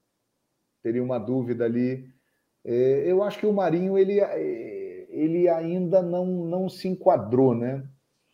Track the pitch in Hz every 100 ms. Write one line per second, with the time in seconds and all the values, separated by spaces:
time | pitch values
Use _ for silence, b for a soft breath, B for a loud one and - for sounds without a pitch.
0 | _ _ _ _ _ _ _ _ 113 120
1 | 127 123 104 131 120 117 117 120 127 131
2 | - b b b b _ - 120 131 139
3 | 165 185 202 - 214 202 180 170 185 196
4 | 190 202 196 156 156 113 117 101 92 90
5 | 90 127 160 170 175 165 165 180 175 185
6 | 175 180 185 180 170 180 185 - 190 185
7 | 180 151 104 127 135 113 120 135 - -
8 | _ _ _